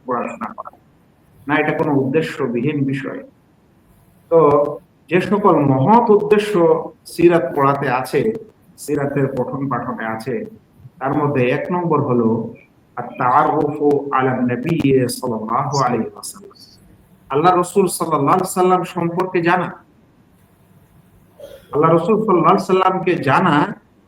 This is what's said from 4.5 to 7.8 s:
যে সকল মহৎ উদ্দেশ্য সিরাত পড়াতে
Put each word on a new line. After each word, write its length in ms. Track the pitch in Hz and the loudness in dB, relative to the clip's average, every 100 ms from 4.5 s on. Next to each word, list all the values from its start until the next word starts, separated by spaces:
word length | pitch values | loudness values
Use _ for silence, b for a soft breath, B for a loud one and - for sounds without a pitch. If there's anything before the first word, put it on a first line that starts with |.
| 143 147 - _ _ - | 4 0 -4 _ _ -2
যে 120 | 180 | -2
সকল 380 | - 202 202 156 | 0 2 4 4
মহৎ 500 | 139 131 160 233 220 | 2 2 4 4 6
উদ্দেশ্য 720 | 208 - 208 208 180 165 156 - - - | 2 4 0 2 2 4 2 -2 -14 -18
সিরাত 500 | - 175 170 - 143 | 2 4 4 0 0
পড়াতে 340 | 139 131 | 2 2